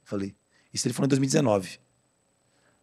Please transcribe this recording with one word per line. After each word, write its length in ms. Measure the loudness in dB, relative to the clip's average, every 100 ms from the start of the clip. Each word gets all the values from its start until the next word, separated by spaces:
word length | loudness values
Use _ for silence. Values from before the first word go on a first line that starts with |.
falei, 300 | -10 -6 -6 -10 _ _ _
isso 140 | -4 -4
ele 80 |
falou 120 | 0 0
em 20 |
dois 100 | 2
mil 80 | 2
e 20 |
dezenove. 500 | 2 2 2 0 -12 _ _ _ _ _ _ _ _ _ _